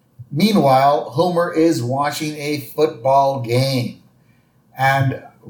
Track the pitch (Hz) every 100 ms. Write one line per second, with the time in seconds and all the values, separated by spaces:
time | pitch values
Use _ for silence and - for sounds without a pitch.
0 | _ _ - 147 208 196 139 131 139 151
1 | - 131 180 170 170 160 165 135 123 135
2 | 147 143 156 151 147 139 - 151 160 139
3 | 131 135 139 127 113 123 135 127 104 -
4 | _ _ _ _ _ _ _ - 135 135
5 | 135 - - _